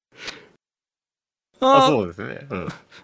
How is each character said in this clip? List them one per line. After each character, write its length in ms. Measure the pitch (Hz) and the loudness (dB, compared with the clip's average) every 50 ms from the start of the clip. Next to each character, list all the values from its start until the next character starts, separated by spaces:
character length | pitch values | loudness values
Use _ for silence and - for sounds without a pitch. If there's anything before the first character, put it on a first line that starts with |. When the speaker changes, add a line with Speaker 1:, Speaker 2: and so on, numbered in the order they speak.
| _ _ _ - - - - - - _ _ _ _ _ _ _ _ _ _ _ _ _ _ _ _ _ _ _ _ _ _ - | _ _ _ -18 -16 -16 -16 -18 -20 _ _ _ _ _ _ _ _ _ _ _ _ _ _ _ _ _ _ _ _ _ _ -2
Speaker 1:
あ、 240 | 262 262 269 277 262 | 2 4 6 6 6
Speaker 2:
あ、 20 | - | 4
Speaker 1:
そ 160 | 147 113 95 | 2 2 0
う 40 | 85 | -4
で 60 | 85 | -8
す 140 | - - 65 | -12 -12 -12
ね。 180 | 57 - - - | -12 -14 -12 -8
う 60 | - 92 | -8 -8
ん。 100 | 82 - - - _ _ - - | -6 -8 -10 -12 _ _ -20 -20